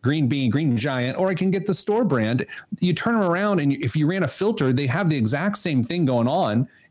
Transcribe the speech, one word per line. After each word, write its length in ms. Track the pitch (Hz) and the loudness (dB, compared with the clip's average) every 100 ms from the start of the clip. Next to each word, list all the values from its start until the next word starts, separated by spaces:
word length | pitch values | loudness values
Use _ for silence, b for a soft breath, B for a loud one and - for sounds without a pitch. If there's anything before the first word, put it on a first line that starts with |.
Green 260 | 123 156 131 | -2 2 2
Bean, 220 | 143 131 | 2 0
Green 260 | 139 156 120 | 0 0 0
Giant, 420 | 143 131 123 - | -2 -2 -2 -2
or 100 | 190 | -2
I 60 | |
can 160 | 175 190 | 0 0
get 160 | 190 196 | 0 -2
the 80 | |
store 300 | 180 - 214 | -4 0 0
brand. 420 | 226 131 110 123 - B B - | 2 2 2 0 -4 B B -4
You 120 | 180 | -2
turn 240 | 170 226 233 | 0 0 2
'em 60 | |
around 360 | 185 170 208 190 | 2 2 0 0
and 140 | 143 | 0
if 240 | 139 123 156 | 0 -2 0
you 100 | 151 | 0
ran 160 | 190 | 0
a 60 | 151 | -2
filter, 440 | - 202 226 131 | -2 -2 0 2
they 140 | 131 139 | 2 0
have 240 | 156 180 | 0 0
the 60 | 147 | 2
exact 420 | 110 139 196 202 | 0 0 -2 -2
same 240 | 175 135 | -2 0
thing 220 | 117 175 | 0 0
going 240 | 143 123 117 | 2 2 2
on. 400 | 165 143 110 139 B B | 2 2 0 -2 B B